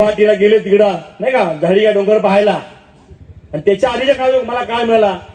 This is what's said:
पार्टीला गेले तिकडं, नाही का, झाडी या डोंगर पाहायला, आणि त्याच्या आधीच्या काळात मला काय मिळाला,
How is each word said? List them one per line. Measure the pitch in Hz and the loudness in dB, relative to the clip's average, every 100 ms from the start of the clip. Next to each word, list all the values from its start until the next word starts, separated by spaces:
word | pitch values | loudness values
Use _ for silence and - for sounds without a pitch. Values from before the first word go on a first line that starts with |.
पार्टीला | 208 202 208 | -2 2 2
गेले | 196 208 214 | 2 2 2
तिकडं, | 190 202 208 170 - - | 2 2 2 0 -10 -6
नाही | 247 | -2
का, | 254 180 | -2 -2
झाडी | 156 165 196 | -2 0 2
या | 214 | 2
डोंगर | 202 196 214 | 0 0 0
पाहायला, | 196 196 208 170 - - _ _ - - - - - | 2 2 0 -2 -8 -20 _ _ -20 -20 -20 -20 -12
आणि | 156 | -4
त्याच्या | 202 196 254 | -2 0 -2
आधीच्या | 214 269 | -2 -2
काळात | 262 262 262 | 0 0 0
मला | 226 240 | -2 -6
काय | 214 240 | -4 -4
मिळाला, | 226 226 208 180 - | 0 2 2 -2 -12